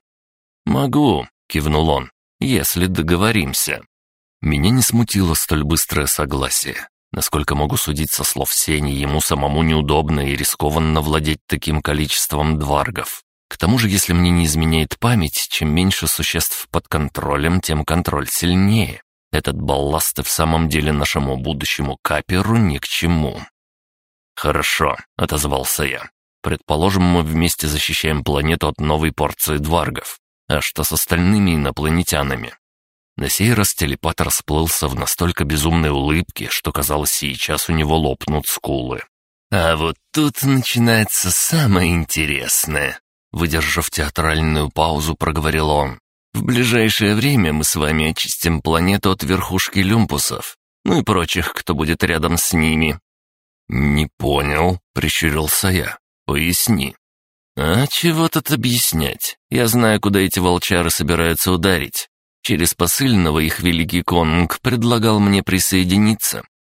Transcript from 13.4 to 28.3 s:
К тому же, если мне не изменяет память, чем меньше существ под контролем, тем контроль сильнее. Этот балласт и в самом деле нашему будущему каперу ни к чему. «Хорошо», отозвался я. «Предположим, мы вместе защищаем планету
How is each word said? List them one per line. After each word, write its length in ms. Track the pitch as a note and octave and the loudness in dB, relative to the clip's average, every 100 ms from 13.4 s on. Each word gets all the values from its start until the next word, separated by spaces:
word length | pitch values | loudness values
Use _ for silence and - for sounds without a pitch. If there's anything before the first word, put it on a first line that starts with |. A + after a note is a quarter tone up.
| _ | _
К 80 | - | -4
тому 220 | E2 B2+ | 0 2
же, 100 | A2 | 2
если 240 | F#2+ - | 0 2
мне 160 | F2 F2 | 2 4
не 160 | F2 E2 | 4 2
изменяет 520 | D2+ D#2+ D#2+ D2+ - | 2 2 0 -2 -2
память, 480 | A#2 A#2+ D2+ - - | 0 2 0 -4 -6
чем 240 | - D#2 | -4 0
меньше 340 | D#2 F#2+ - D#2 | 2 2 0 -2
существ 600 | - D#2 D#2+ - - - | -2 -2 -2 -4 -6 -6
под 180 | D#2+ - | -6 -4
контролем, 720 | D#2 D2 - D2 C#2+ D#2 F#2 | -4 -4 -4 -2 0 2 0
тем 220 | - D#2 | 0 -2
контроль 440 | D2 E2 E2 D2 B1+ | 0 0 0 -2 -4
сильнее. 720 | - E2+ F#2 G2 A2 F#2+ - _ _ _ | -2 2 2 4 2 0 -6 _ _ _
Этот 280 | D2+ C#2+ C#2 | -2 -2 -4
балласт 600 | C#2 C#2 C#2+ D#2+ - - | -2 0 0 0 -2 -4
и 40 | |
в 60 | C#2 | -4
самом 400 | - D#2+ D#2+ D#2+ | 0 2 2 2
деле 220 | D2+ D2 | 0 0
нашему 440 | D2 D2 - C#2 C2 | 0 0 -2 -2 -2
будущему 600 | C2 C#2+ C#2 - C#2 C2+ | -4 -4 -4 -4 -4 -4
каперу 560 | - D2+ - F2+ G2+ A#2 | -2 -2 0 0 2 2
ни 200 | G2 C#2 | 2 0
к 100 | - | -4
чему. 540 | - E2+ E2 D2 - - _ _ _ _ _ _ _ _ - | -2 0 2 0 -4 -14 _ _ _ _ _ _ _ _ -6
«Хорошо», 600 | D2+ D2 D2 - D2 - - - | -2 0 -2 0 0 -2 -10 -6
отозвался 680 | F2 D2+ D2 C2+ C2 - | -2 -2 0 -2 -2 -2
я. 260 | C#2+ B1 - _ _ _ | -4 -4 -10 _ _ _
«Предположим, 600 | - D2+ - D2+ F#2 F#2+ | -6 -6 -2 0 2 4
мы 200 | F2+ F2 | 4 4
вместе 440 | D#2 D#2+ E2+ - D#2 | 2 0 0 -2 -2
защищаем 560 | D2+ - D#2+ D#2 D2 | -2 -2 -2 -2 -2
планету 440 | C#2+ | 0